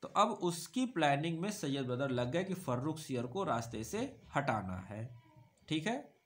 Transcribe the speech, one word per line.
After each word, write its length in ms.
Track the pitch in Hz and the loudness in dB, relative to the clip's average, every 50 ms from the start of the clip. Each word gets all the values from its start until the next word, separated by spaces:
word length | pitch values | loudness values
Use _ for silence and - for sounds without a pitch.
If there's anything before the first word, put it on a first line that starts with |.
| - | -12
तो 60 | - - | -2 4
अब 140 | 170 202 233 220 - - | 4 4 6 4 0 0
उसकी 400 | 175 170 - - - - 254 254 | 0 0 0 -6 -6 0 0 0
प्लानिंग 520 | 233 - 170 156 147 139 139 147 170 165 160 | 0 2 4 6 6 6 4 4 0 0 0
में 100 | 170 208 | -2 -2
सैयद 360 | 202 - - 147 135 139 135 | -2 -2 -2 0 0 0 0
ब्रदर 240 | 123 123 123 139 135 | 0 0 0 2 2
लग 200 | 127 123 123 123 | 2 2 2 2
गए 140 | 131 170 185 | 2 0 0
कि 100 | 180 185 | 0 -2
फर्रुख 440 | - - - 123 120 127 156 156 - | -4 -2 -2 0 0 0 -2 -2 -4
सियर 280 | - - 131 123 117 | -4 -4 -2 -2 -2
को 180 | 123 120 95 98 | -2 -2 -2 0
रास्ते 380 | - 113 117 113 - - 110 113 | 2 0 0 0 -4 -4 -6 -6
से 160 | - - 208 240 277 - - - - - | -4 -2 -4 -4 -4 -6 -12 -20 -4 -2
हटाना 420 | 143 139 143 117 110 98 92 92 92 95 95 | 0 2 2 0 0 0 -2 -6 -6 -6 -8
है, 200 | 101 104 113 127 - - - - - - - - _ _ _ - | -8 -8 -8 -8 -10 -14 -20 -20 -20 -20 -20 -20 _ _ _ -4
ठीक 180 | 156 160 151 | -4 -2 0
है 280 | 208 233 277 294 - - _ _ | 0 -2 -2 -6 -10 -20 _ _